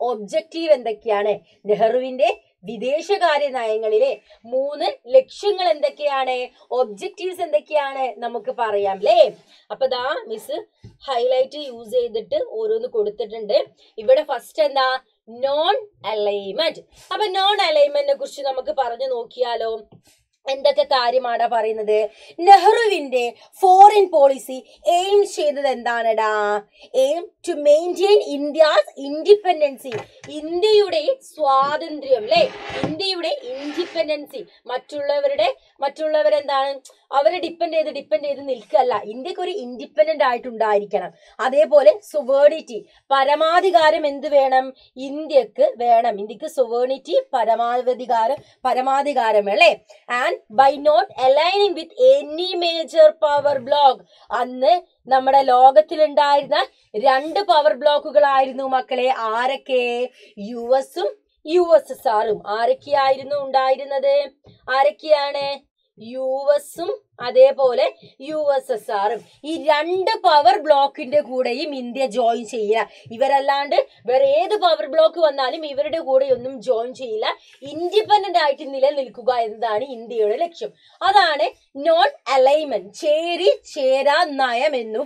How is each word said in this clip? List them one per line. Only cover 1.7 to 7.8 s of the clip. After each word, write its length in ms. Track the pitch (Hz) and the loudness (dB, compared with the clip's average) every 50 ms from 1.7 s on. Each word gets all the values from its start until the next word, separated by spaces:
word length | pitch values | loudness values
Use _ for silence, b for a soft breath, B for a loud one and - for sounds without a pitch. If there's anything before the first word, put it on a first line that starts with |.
| 208 180 226 226 233 254 254 262 254 254 285 349 427 b b b b _ 185 | 0 0 2 0 0 0 -2 -4 -4 -2 0 0 -2 b b b b _ -16
വിദേശകാര്യ 840 | 185 233 214 226 254 285 320 339 381 403 392 359 330 294 285 294 277 | -14 -12 -8 -6 -4 -4 -4 -2 -2 -2 0 2 0 0 0 -2 -2
നയങ്ങളിലെ 720 | 254 254 233 220 220 220 220 214 214 220 262 277 220 b b b b b _ | -4 -4 -4 -4 -4 -4 -2 0 0 0 0 0 -2 b b b b b _
മൂന്ന് 720 | 226 247 262 269 285 294 294 330 392 - - _ 240 254 | -6 -4 -4 -4 -4 -6 -4 -4 -6 -6 -8 _ 2 2
ലക്ഷ്യങ്ങൾ 540 | 262 262 - - - - 415 403 381 370 349 | 2 2 2 -4 -6 -4 -4 -2 0 0 -2
എന്തൊക്കെയാണ്? 800 | 311 294 277 277 - - 294 285 277 269 262 262 254 247 247 247 b b b b | 0 0 -2 -4 -4 -4 -4 -4 -2 -2 -2 -4 -4 -6 -8 -10 b b b b
objectives 680 | 240 247 254 214 202 196 - 403 381 - 349 370 359 - | -4 -2 -2 -4 -6 -10 -12 -14 -12 -10 -10 -10 -8 -8
എന്തൊക്കെയാണ്? 720 | 349 330 294 302 - - 302 294 | -6 -4 -4 -4 -4 -2 -2 -2